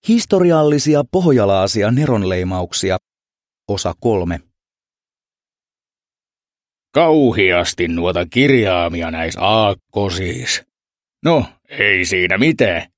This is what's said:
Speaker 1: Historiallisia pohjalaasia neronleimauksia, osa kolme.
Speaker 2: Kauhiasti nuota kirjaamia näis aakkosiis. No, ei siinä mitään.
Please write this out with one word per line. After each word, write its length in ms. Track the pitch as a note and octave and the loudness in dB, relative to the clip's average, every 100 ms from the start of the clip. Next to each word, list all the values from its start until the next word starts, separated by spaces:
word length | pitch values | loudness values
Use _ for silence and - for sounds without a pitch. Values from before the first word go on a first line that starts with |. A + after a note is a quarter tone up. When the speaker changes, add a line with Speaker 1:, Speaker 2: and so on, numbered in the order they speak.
| - | 2
Speaker 1:
Historiallisia 960 | A#3 - F#3+ F3 D#3+ D3+ D3 D3+ D3 C#3 | 0 2 2 4 4 2 2 2 0 0
pohjalaasia 760 | F#3 F3 B2+ G2+ G2 G2 A2 G#2 | 0 2 2 2 2 0 0 0
neronleimauksia, 1080 | B2 D3 A2+ F#2+ F2+ F#2 F#2 F2 - F#2+ F#2 _ _ _ _ _ _ - | 0 0 0 -2 -2 -4 -4 -6 -6 -4 -4 _ _ _ _ _ _ -8
osa 260 | G2+ F#2+ E2+ | -6 -4 -4
kolme. 400 | A#2+ G#2 E2+ E2 _ _ _ _ _ _ _ _ _ _ _ _ _ _ _ _ _ _ _ _ _ _ _ _ _ | -2 -2 -2 -6 _ _ _ _ _ _ _ _ _ _ _ _ _ _ _ _ _ _ _ _ _ _ _ _ _
Speaker 2:
Kauhiasti 920 | C#3+ E3 D#3 C3 A2 F#2+ F2 E2+ - E2+ | 0 4 4 4 2 2 2 -2 -4 -4
nuota 380 | E2+ F2 F2 F2 | -2 -2 -2 -4
kirjaamia 840 | A#2+ C#3 C3 G2+ F2+ E2+ E2+ E2 | 0 2 2 2 0 -2 -4 -8
näis 240 | E2 E2 - | -6 -8 -2
aakkosiis. 1300 | F#2+ A2 G#2 G2 _ G#2 G2 F2 F#2 B2+ B2 - _ _ _ _ _ _ | 0 2 0 -2 _ -4 -4 -4 -6 -8 -6 -8 _ _ _ _ _ _
No, 200 | D#3 E3 - _ _ | 0 0 -2 _ _
ei 360 | - G#2 F#2+ | -2 0 2
siinä 340 | F2+ F#2+ F2 F#2+ | 0 -2 0 2
mitään. 480 | D3 - A2 E2+ - | 0 2 0 0 -8